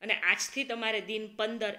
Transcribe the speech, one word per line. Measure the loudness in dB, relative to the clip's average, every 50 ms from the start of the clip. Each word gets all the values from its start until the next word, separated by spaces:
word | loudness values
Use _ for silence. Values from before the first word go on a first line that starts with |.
અને | -12 -10 -6 0 2
આજથી | 2 2 2 2 -2 -2 -2 0
તમારે | 0 0 0 0 2 2 0
દિન | 0 0 -2 -2 -2 -4 0
પંદર | 0 2 2 2 2 0 0 0